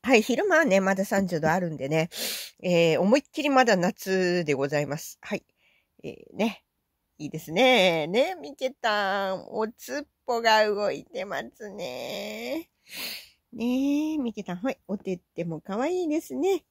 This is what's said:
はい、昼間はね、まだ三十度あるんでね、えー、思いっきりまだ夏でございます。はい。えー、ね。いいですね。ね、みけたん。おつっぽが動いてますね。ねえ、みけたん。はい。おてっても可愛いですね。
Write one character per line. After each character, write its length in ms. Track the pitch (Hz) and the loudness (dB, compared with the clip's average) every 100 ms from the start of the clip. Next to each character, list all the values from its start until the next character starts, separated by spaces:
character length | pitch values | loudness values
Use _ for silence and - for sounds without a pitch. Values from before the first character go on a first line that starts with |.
は 120 | 240 | 6
い、 80 | 247 | 4
昼 240 | 220 247 403 | 6 0 4
間 120 | 320 | 4
は 60 | |
ね、 140 | 302 190 | 6 4
ま 160 | 190 | 4
だ 100 | 196 | 0
三 220 | 202 196 190 | 0 0 0
十 140 | 170 | 0
度 100 | 156 | 0
あ 80 | 175 | 0
る 100 | 175 | -2
ん 80 | 151 | -6
で 120 | 135 | -2
ね、 220 | 160 165 - - - - _ | 0 0 -4 -6 -8 -12 _
え 340 | 180 170 170 151 | 0 4 4 4
ー、 40 | |
思 160 | 185 269 | 4 4
い 40 | |
っ 20 | - | 2
き 140 | - | -4
り 80 | 294 | 2
ま 140 | 269 | 4
だ 100 | 240 | 6
夏 720 | 185 180 - - 190 180 175 | 4 2 -2 -2 0 2 0
で 100 | 165 | 0
ご 140 | 135 139 | 0 0
ざ 120 | 147 | 0
い 60 | 143 | -2
ま 120 | 151 | -6
す。 200 | - - | -10 -16
は 140 | - | -10
い。 100 | 208 _ _ _ _ _ _ | -10 _ _ _ _ _ _
え 60 | - - - | -16 -16 -18
ー、 40 | - | -4
ね。 260 | 220 190 _ _ _ _ _ _ | -2 -4 _ _ _ _ _ _
い 80 | 151 | -10
い 20 | |
で 120 | 160 | -10
す 100 | 156 | -4
ね。 560 | 165 254 247 185 165 156 | 2 4 6 4 2 0
ね、 300 | 208 311 359 | 0 0 -2
み 140 | 294 | -12
け 160 | 269 254 | -6 -6
た 600 | - 233 208 196 202 196 | -2 -2 0 0 0 -2
ん。 140 | 190 - | -4 -6
お 180 | - 220 | -6 -6
つ 380 | - - 277 | -6 -10 -10
っ 20 | - _ | -10 _
ぽ 160 | - 233 | -4 0
が 240 | 226 220 | 4 4
動 280 | 214 202 202 | 4 2 -2
い 100 | 143 | -4
て 220 | - - | -8 -10
ま 180 | 196 151 - | -6 -8 -8
す 180 | _ 208 | _ -14
ね。 1000 | 202 165 123 123 196 208 214 240 311 - _ _ - - - - _ _ | -10 -10 -8 -8 -8 -10 -10 -8 -8 -8 _ _ -12 -10 -12 -16 _ _
ね 600 | 240 233 254 277 285 311 | -6 -2 0 2 0 0
え、 60 | 311 | -2
み 140 | 240 | -4
け 120 | 214 | -6
た 100 | 196 | -8
ん。 40 | 180 | -4
は 120 | 262 | -4
い。 80 | 262 - | -6 -8
お 100 | 202 | -8
て 180 | - | -4
っ 40 | 180 | -8
て 260 | _ - | _ -8
も 160 | 170 160 | -6 -6
可 200 | - 202 | -6 -4
愛 240 | 285 370 | -2 -2
い 40 | 339 | 0
で 120 | 302 | -2
す 160 | - 254 | -4 -4
ね。 260 | 349 370 _ | 0 0 _